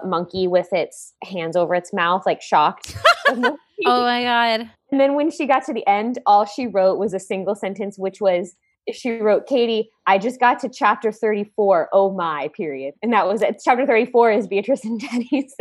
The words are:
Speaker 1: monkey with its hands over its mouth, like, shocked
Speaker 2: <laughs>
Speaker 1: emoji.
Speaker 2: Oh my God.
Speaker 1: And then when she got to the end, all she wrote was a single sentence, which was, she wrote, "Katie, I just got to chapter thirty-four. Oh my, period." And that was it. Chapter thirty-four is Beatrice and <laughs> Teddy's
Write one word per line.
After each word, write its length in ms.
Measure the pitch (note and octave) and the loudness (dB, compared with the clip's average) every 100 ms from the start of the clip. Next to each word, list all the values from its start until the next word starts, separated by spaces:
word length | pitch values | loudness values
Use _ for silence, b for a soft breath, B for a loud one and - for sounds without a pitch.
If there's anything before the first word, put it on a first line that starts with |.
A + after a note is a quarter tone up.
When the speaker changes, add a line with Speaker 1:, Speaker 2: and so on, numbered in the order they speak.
| F#3+ | 0
Speaker 1:
monkey 420 | F3 F3 F#3+ F#3 | -4 -4 -2 0
with 240 | F3+ F3 | 0 0
its 420 | F3+ D3 - - - | -2 -4 -8 -20 -20
hands 320 | - F#3+ E3 F3 | -12 -8 -4 -2
over 180 | E3 | 0
its 180 | F3 F3 | -2 -4
mouth, 320 | G3+ E3+ F#3+ F#3+ | -2 0 0 -2
like, 160 | D#3+ | -4
shocked 520 | - D#3+ D3+ - - - D#5+ | 0 2 2 0 -12 0 2
Speaker 2:
<laughs> 140 | - - | 2 2
Speaker 1:
emoji. 300 | B3 A#3+ D4+ _ - D#4+ | 0 -2 -4 _ -4 0
Speaker 2:
Oh 160 | B3 | 2
my 180 | A#3+ A#3+ | 2 0
God. 480 | B3 A#3+ A#3 A3 A#3 _ - | 0 0 2 -2 -6 _ -2
Speaker 1:
And 80 | C#4 | 2
then 160 | C#4 C#4+ | 2 2
when 160 | D4+ | -2
she 160 | D#4+ C#4 | -2 0
got 180 | C4+ C4+ | 0 -2
to 80 | |
the 140 | C4+ - | -4 0
end, 320 | G3+ A3+ B3 - | 0 0 -2 2
all 180 | G#3 G#3 | 2 2
she 220 | - B3 | -4 -4
wrote 320 | F#3+ F#3+ E3+ | 2 2 2
was 160 | G3+ F#3 | -2 -6
a 40 | |
single 360 | - G3 F#3 G3+ | -6 -6 -4 -4
sentence, 420 | G3 F#3+ G3 G3 | -6 -6 -10 -6
which 240 | F#3+ F#3+ | -8 -2
was, 340 | G3+ F3 F#3 _ _ _ - | 0 0 -2 _ _ _ -14
she 200 | - B3 | -8 -6
wrote, 360 | A3+ G#3+ G3 - | -2 2 0 2
"Katie, 440 | B3+ A#3 A3 G#3+ _ - | 0 0 -2 -4 _ 2
I 100 | G3 | 2
just 220 | A3 B3+ | 0 2
got 200 | A#3+ B3 | 2 2
to 80 | B3 | -4
chapter 420 | - A3 - A3 | 0 0 2 -2
thirty-four. 760 | G#3+ G#3+ G#3 G#3 - G3+ F3 - | -2 -2 -2 -4 0 2 2 2
Oh 180 | G3 G3 | 2 2
my, 380 | F#3+ E3+ D3 D3 - | 0 -4 -4 -8 -8
period." 380 | D#3+ C3+ C3+ - | -8 -8 -10 -6
And 100 | A3+ | 0
that 140 | A3 F3+ | 2 2
was 160 | G#3 | 0
it. 180 | G#3 - | -2 0
Chapter 220 | - B3 C4+ | 0 2 2
thirty-four 460 | A3+ A#3+ A#3+ A#3 | 2 2 4 4
is 160 | G#3+ F#3+ | 2 0
Beatrice 360 | G3 G3+ C4+ | -2 -2 -2
and 160 | A3 A3+ | -4 -8
<laughs> 0 | |
Teddy's 520 | C4+ A#3+ A#3 C4 C4+ - | -6 -6 -2 -4 -4 -2